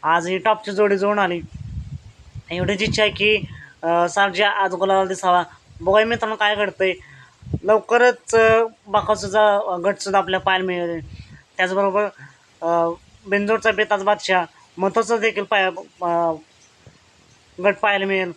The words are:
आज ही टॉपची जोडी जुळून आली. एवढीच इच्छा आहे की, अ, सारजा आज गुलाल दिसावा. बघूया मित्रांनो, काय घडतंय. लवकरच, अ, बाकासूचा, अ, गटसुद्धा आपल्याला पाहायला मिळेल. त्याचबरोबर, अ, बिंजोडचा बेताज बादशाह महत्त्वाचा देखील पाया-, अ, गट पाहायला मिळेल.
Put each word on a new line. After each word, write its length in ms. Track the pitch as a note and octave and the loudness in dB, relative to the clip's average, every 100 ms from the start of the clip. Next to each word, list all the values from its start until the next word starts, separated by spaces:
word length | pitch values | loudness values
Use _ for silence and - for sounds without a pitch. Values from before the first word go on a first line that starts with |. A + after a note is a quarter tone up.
आज 260 | D3+ E3+ E3+ | 2 0 0
ही 100 | F#3 | -2
टॉपची 340 | G3 G#3+ A3 | 0 -2 -4
जोडी 260 | G3 G#3 G3 | 0 2 2
जुळून 200 | G3+ G#3 | 0 0
आली. 220 | F#3+ F3 D#3 - - - - - - _ - - - | 0 -2 -8 -14 -12 -12 -12 -16 -18 _ -20 -20 -10
एवढीच 320 | E3+ F3+ G3+ | -6 -2 -2
इच्छा 200 | G#3+ - | -2 0
आहे 80 | G#3+ | 0
की, 300 | - G#3 G#3+ E3+ - - - | 2 0 0 -2 -14 -20 -8
अ, 260 | D#3+ E3+ E3+ | -2 0 2
सारजा 420 | G3+ G3 F3+ G#3 | 2 0 2 0
आज 240 | G3+ F#3+ | 2 -2
गुलाल 340 | F3+ F#3+ G3 F#3+ | 0 0 2 0
दिसावा. 340 | F#3 F#3 F3+ E3+ - _ - | -2 2 2 0 -10 _ -8
बघूया 260 | E3+ G3+ A3 | 2 2 2
मित्रांनो, 300 | A#3 A3 G#3+ | -2 -4 -2
काय 200 | G#3 G#3 | -2 0
घडतंय. 360 | G3+ - F#3+ F3+ - - - _ - - | -2 0 -2 -2 -10 -20 -20 _ -10 -8
लवकरच, 720 | F#3 G#3+ G#3+ A#3+ B3 A#3+ - | 2 0 2 2 4 2 0
अ, 300 | A3+ A3 A3+ A3+ - - | 4 6 4 2 -6 -4
बाकासूचा, 680 | G#3 G#3 G#3+ G3+ G3+ G#3+ G3+ | -2 0 -2 0 4 4 4
अ, 200 | A3 F3+ | 0 -2
गटसुद्धा 420 | F3 F#3+ G3+ G3 | -2 -4 0 0
आपल्याला 240 | F3+ F#3+ | 0 -2
पाहायला 220 | F#3+ F#3 | 0 0
मिळेल. 420 | F#3 F3+ E3+ E3 - - - - _ - | -2 -4 -4 -6 -10 -18 -20 -20 _ -4
त्याचबरोबर, 480 | F#3 F#3 G3 F#3+ G#3 - C#3 _ _ _ | -2 0 0 0 -2 -6 -20 _ _ _
अ, 280 | E3 E3+ E3+ E3+ _ _ G3 | -2 0 0 -4 _ _ -4
बिंजोडचा 400 | G3+ G3+ A3 A3 | -2 0 0 0
बेताज 320 | G#3 G#3+ G#3 | 0 0 0
बादशाह 420 | G3 G#3 - F#3 E3+ _ _ - | 0 -2 2 0 0 _ _ -4
महत्त्वाचा 400 | F#3+ G#3+ G#3+ A#3 | 0 0 0 0
देखील 280 | A3 G#3 | 0 -2
पाया-, 380 | G3 G#3 F#3 F3 G3 _ | -2 0 0 -4 -16 _
अ, 300 | F3+ E3+ E3+ D#3+ D#3 _ _ _ - _ _ _ _ _ _ - | -2 0 0 -4 -10 _ _ _ -20 _ _ _ _ _ _ -2
गट 120 | F#3 G3 | -2 0
पाहायला 220 | G#3+ G3+ | 0 0
मिळेल. 280 | F#3+ F#3+ F#3 | 0 -2 -4